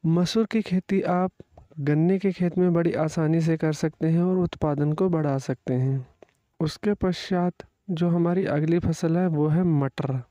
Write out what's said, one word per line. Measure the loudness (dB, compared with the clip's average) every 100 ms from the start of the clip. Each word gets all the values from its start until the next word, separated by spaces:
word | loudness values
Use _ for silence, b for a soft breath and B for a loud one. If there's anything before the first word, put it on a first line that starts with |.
| 2
मसूर | 2 2 0 0
की | -2
खेती | -2 -4 0 -2
आप | 0 -2 -2 _ -20 -20 -20 -6
गन्ने | 0 2 2 2
के | -2
खेत | 0 -2 2
में | 2
बड़ी | 2 0
आसानी | 0 -2 0 0 2
से | 2 0
कर | 0
सकते | 0 -4 -2 0
हैं | 2
और | 2 0
उत्पादन | -2 -2 -2 0 0
को | 0 0
बढ़ा | 2 0 -2
सकते | -4 -6 -2
हैं। | 0 0 -2 -6 _ -20 _ _ _
उसके | -6 -2 -4
पश्चात | -2 -2 -4 -2 0 0 -4 -20 _ -8
जो | -2 0
हमारी | 2 2 0 0
अगली | 0 2 0
फसल | 0 -2 0 0
है | 0
वो | 2 2
है | 2
मटर। | 2 2 0 -2 -4 -4 -8